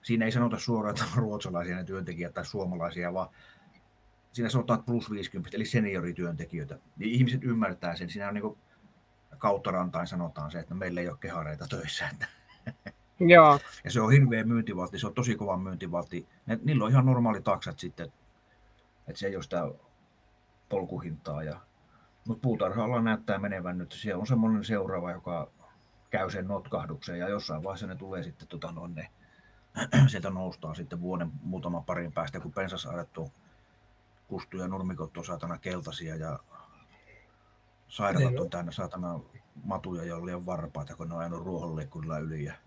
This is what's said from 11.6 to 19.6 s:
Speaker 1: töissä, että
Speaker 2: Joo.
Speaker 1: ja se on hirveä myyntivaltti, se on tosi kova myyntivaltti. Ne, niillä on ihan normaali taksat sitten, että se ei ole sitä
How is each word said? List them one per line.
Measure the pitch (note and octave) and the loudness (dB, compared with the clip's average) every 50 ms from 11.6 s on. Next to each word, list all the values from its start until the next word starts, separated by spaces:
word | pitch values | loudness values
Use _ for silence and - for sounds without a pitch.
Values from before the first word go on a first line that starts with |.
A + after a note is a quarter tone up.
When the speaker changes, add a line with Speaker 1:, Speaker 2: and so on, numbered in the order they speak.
| - - | -6 -6
Speaker 1:
töissä, | - F2+ - - - - - - | -6 -6 -6 -6 -4 -4 -4 -6
että | - - - - - - - - - - - - - _ _ - - _ _ _ _ - | -6 -8 -10 -10 -10 -20 -20 -20 -20 -14 -14 -14 -14 _ _ -20 -18 _ _ _ _ 4
Speaker 2:
Joo. | F3+ E3+ F3 E3+ D#3+ D3+ C#3+ C#3+ - - - - - | 10 12 12 12 12 12 10 8 4 -8 -16 -12 -8
Speaker 1:
ja | - | 0
se | F#2+ A#2+ | 2 2
on | G#2+ A2 | 8 10
hirveä | C3 C#3+ C3+ A#2+ A2+ A2+ A2 | 10 10 10 8 6 2 2
myyntivaltti, | A2+ A#2 A#2 A2 A2 G2 F2+ F#2 F#2 F#2+ F#2 | 2 2 2 2 0 -2 -4 -4 -4 -4 -4
se | A2 | -4
on | G2+ - | -2 -2
tosi | B2+ B2 B2 G#2+ | 0 0 0 0
kova | - G#2+ G2 F#2 | 0 0 0 0
myyntivaltti. | F2+ F#2+ F#2+ F2+ E2 F#2+ F2 E2+ F2 E2+ - - F2+ - - - _ _ | -2 -2 -4 -6 -6 -6 -4 -4 -4 -4 -4 -8 -10 -10 -10 -20 _ _
Ne, | - A2+ A2+ - | -6 -6 -2 0
niillä | C#3+ D#3 B2+ G#2+ | 2 2 4 4
on | A2 | 6
ihan | C3 C3+ B2+ | 6 8 8
normaali | C3 B2+ A#2+ A#2+ A2+ G#2+ F#2+ | 8 6 6 4 2 2 0
taksat | - G#2+ G2 F2 - F#2 D#2+ - | 2 0 0 0 0 -8 -8 -8
sitten, | - F2 - - E2+ - _ _ _ _ _ _ _ _ _ _ - _ _ _ _ _ _ _ _ - | -10 -10 -10 -10 -12 -12 _ _ _ _ _ _ _ _ _ _ -20 _ _ _ _ _ _ _ _ -14
että | - - | -10 -4
se | G2+ | -4
ei | G2 G2 | -4 -4
ole | F#2 | -4
sitä | - - F#2 F2 | -6 -4 -2 -2